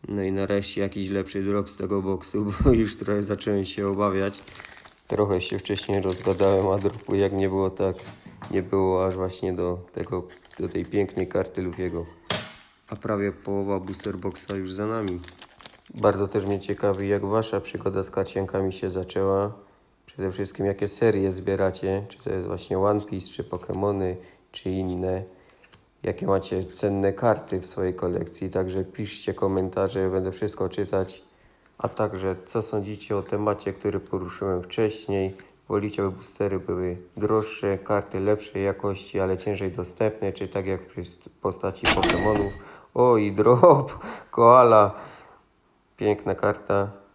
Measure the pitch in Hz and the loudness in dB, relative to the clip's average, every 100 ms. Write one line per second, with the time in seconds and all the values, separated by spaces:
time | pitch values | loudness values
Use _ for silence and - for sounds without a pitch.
0 | - 101 98 98 98 101 101 - 101 101 | -6 -4 -2 -2 0 0 -2 -4 -4 -4
1 | 95 98 95 98 98 101 98 - 95 101 | -4 -2 -2 -4 -2 -2 -2 -6 -2 -2
2 | 95 95 - 104 104 101 - 117 107 - | -2 -4 -4 -4 -4 2 4 6 4 -2
3 | - 104 101 101 - 101 95 - 101 98 | -2 -2 0 -4 0 0 -2 -2 -2 2
4 | 101 95 98 104 - - - - - - | 0 2 -2 -4 -16 -18 -18 -18 -20 -20
5 | _ - 104 95 87 95 - 101 - 101 | _ 0 2 2 0 -6 -4 -6 0 0
6 | 95 92 - 92 98 98 98 98 101 - | 0 -2 0 4 4 4 4 2 0 -4
7 | - 98 98 98 98 95 95 92 95 90 | -4 0 2 2 0 2 0 0 -2 -2
8 | - - - - - 98 92 98 95 92 | -10 -20 -20 -18 -4 -4 0 0 2 2
9 | 95 92 92 - 95 87 87 90 92 - | 0 -2 -6 -4 -4 -2 -2 -4 -8 -10
10 | - 92 90 - - - 92 98 87 101 | -6 -6 -6 -16 -20 -8 -6 -4 -2 0
11 | 95 - 92 92 92 - 92 85 90 85 | 0 -2 -2 -2 -2 -4 -6 -4 -4 -4
12 | 82 - - - - - - _ _ - | -8 -14 -8 -6 -6 -18 -20 _ _ -10
13 | - 104 101 95 - 98 98 98 98 98 | -4 -2 -2 -4 -6 -4 -2 -4 -4 -8
14 | 107 95 95 87 - 98 92 92 104 113 | -8 -6 -8 -8 -8 -6 -6 -6 -4 -2
15 | 104 90 85 - - - - - - - | -4 -6 -10 -18 -20 -20 -20 -20 -20 2
16 | 95 98 98 107 98 101 - 101 104 95 | 4 4 0 0 0 -4 -4 0 0 0
17 | 98 101 98 110 110 98 - - - 95 | 0 0 2 0 0 -4 -4 -6 -4 -2
18 | 95 - 98 - 95 98 95 92 95 92 | -4 -4 -4 -2 -2 -2 -2 -2 -4 -4
19 | 90 - 98 98 101 113 - _ _ _ | -4 -2 2 2 0 -4 -20 _ _ _
20 | _ - 95 92 98 - 98 98 101 - | _ -6 -6 -4 -8 -2 -2 0 -4 0
21 | 117 101 98 92 92 98 95 92 95 98 | 2 2 0 -2 -4 0 0 0 -2 -2
22 | 107 - - 95 92 92 - 95 98 104 | -4 -12 -6 -6 -6 -8 -4 0 2 0
23 | 104 98 - - - 90 - 92 98 101 | -2 -10 -10 -10 -8 -8 -6 -2 0 0
24 | 92 90 - - _ - 95 95 92 90 | -2 -4 -12 -20 _ -12 -6 -4 -4 -2
25 | 92 92 - - _ _ - - _ _ | -2 -4 -6 -16 _ _ -20 -20 _ _
26 | - 98 98 98 95 92 92 - 104 98 | -6 -4 0 0 0 -4 -4 -4 -2 2
27 | 98 98 120 107 - 95 90 - 92 90 | 0 2 2 2 0 -6 -6 -4 -4 -2
28 | 90 87 82 - 95 90 92 92 95 - | -2 -2 -4 -8 -4 -2 -2 -2 -6 -6
29 | 104 - - 95 98 95 92 92 95 98 | -10 -8 -8 -2 0 0 -2 0 -2 0
30 | 95 95 92 90 104 - 95 - 98 95 | 0 0 -2 -4 -6 -4 -6 -4 -2 -2
31 | 92 - - _ _ _ _ _ - - | -2 -8 -20 _ _ _ _ _ -8 -2
32 | 107 95 95 90 - 120 107 107 101 104 | -2 -2 -4 -4 -4 -6 -2 -4 -4 -10
33 | - 104 95 104 107 104 - 95 104 98 | -4 -4 -2 -2 0 -2 -4 -4 -4 -4
34 | - 98 90 - 98 90 90 - 110 107 | -4 -6 -6 -6 -4 -2 -4 0 0 -2
35 | - 98 95 95 - _ _ 101 104 - | -4 -2 -2 -4 -20 _ _ -2 -2 -2
36 | 98 90 - - 101 92 82 90 90 90 | -4 -4 -14 -4 -2 -2 -4 -4 -2 -6
37 | - - 104 110 107 - 101 95 - 104 | -12 -4 0 0 0 -4 -2 -2 0 -2
38 | 101 95 95 107 - 95 98 95 101 98 | -2 -2 0 0 -2 -4 -2 -2 -4 -6
39 | - 101 95 95 - 98 98 85 87 - | -6 -2 0 -2 -2 -4 -4 -6 -10 -2
40 | 110 107 98 92 95 98 95 95 - - | -2 0 -6 -4 -6 -4 -4 -6 -6 -12
41 | 87 - - _ - 92 98 92 - - | -12 -14 -20 _ -6 -4 -6 -2 0 4
42 | - 101 107 104 101 - - - - - | 8 8 8 4 2 0 -8 -20 -10 2
43 | 123 113 104 98 107 123 180 143 113 - | 6 6 4 4 6 10 10 10 4 -8
44 | - - - - 117 123 120 110 101 - | -12 -14 4 10 12 12 12 10 8 4
45 | - - - - _ _ _ _ _ _ | -14 -20 -20 -20 _ _ _ _ _ _
46 | 104 101 - 95 104 104 - 101 101 - | 0 0 0 -2 0 -2 0 0 0 -6
47 | - | -20